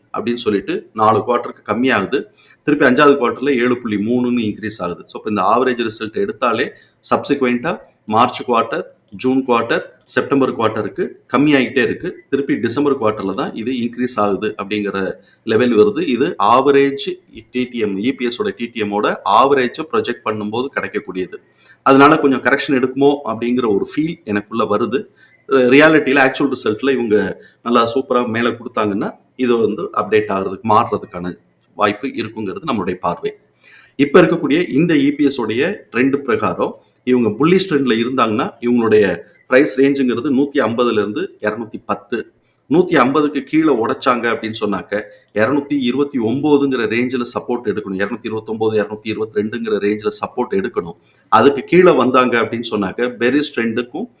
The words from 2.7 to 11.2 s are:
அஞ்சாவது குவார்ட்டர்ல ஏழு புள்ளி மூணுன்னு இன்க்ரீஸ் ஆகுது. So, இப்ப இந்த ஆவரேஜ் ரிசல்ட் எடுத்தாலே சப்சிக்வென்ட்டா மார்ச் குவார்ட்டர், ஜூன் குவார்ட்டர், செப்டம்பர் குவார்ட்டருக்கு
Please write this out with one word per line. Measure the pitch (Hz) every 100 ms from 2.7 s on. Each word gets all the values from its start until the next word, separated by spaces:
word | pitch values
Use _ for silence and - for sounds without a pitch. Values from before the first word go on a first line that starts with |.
| 147 139
அஞ்சாவது | 127 147
குவார்ட்டர்ல | 131 120 113 139
ஏழு | 127 123 123
புள்ளி | 120 104
மூணுன்னு | 107 123 123 120 107
இன்க்ரீஸ் | 98 107 101
ஆகுது. | 90 85 -
So, | 113
இப்ப | 110
இந்த | 104
ஆவரேஜ் | 92 117 127 120 113
ரிசல்ட் | 104 110 104
எடுத்தாலே | 101 107 123 113 107 - _ _ - 120
சப்சிக்வென்ட்டா | - 139 127 123 147 214 - _ -
மார்ச் | 110 123 - -
குவார்ட்டர், | 117 - 160 - _ _
ஜூன் | 95 131 131 131
குவார்ட்டர், | 117 117 170 - _
செப்டம்பர் | - - - 139 131 120
குவார்ட்டருக்கு | 110 107 101 - 202 -